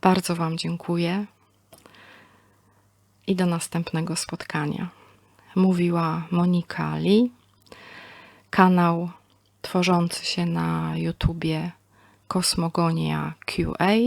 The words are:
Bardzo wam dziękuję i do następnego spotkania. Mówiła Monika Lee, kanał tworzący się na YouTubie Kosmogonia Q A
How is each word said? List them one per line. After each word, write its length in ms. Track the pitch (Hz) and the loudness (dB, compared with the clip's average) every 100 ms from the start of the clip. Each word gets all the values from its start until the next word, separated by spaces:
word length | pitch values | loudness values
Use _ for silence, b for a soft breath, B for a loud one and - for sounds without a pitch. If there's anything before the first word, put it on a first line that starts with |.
Bardzo 340 | 196 185 - 170 | 4 2 0 -4
wam 220 | 165 165 | -2 -4
dziękuję 680 | 165 170 - 170 170 190 208 _ _ _ _ - b b b b b b b b b b b _ _ _ - | -4 -6 -4 -2 0 -2 -6 _ _ _ _ -20 b b b b b b b b b b b _ _ _ -4
i 80 | 185 | 0
do 100 | 180 | 2
następnego 680 | 170 - 170 165 160 160 160 | 0 -4 -4 -2 -4 -4 -6
spotkania. 760 | - 175 - 156 147 - 175 b b b b b b - | -6 -10 -6 -4 -4 -4 -8 b b b b b b 2
Mówiła 720 | 190 180 175 170 165 165 165 | 2 4 2 2 0 -2 -2
Monika 680 | 175 175 175 170 - 156 156 | 0 2 2 -2 -6 -4 -2
Lee, 340 | 165 208 247 - _ _ _ B B B B B B B B | 4 4 4 -2 _ _ _ B B B B B B B B
kanał 600 | - 185 180 175 170 175 - _ _ _ _ | 4 6 6 4 2 -4 -10 _ _ _ _
tworzący 640 | - 185 180 175 170 - - | -4 0 2 2 2 -2 -8
się 200 | - 170 | -4 -2
na 520 | 170 165 165 160 160 | -2 -2 -2 -2 -4
YouTubie 720 | 165 165 - 165 160 156 170 - _ b b b _ | -4 0 -2 0 -4 -2 -6 -10 _ b b b _
Kosmogonia 1040 | 185 180 - 165 - 170 165 156 151 151 160 - | -2 0 0 -2 0 0 0 -2 -2 -4 -8 -8
Q 280 | - 165 - | -4 -4 0
A 120 | 180 214 | 2 4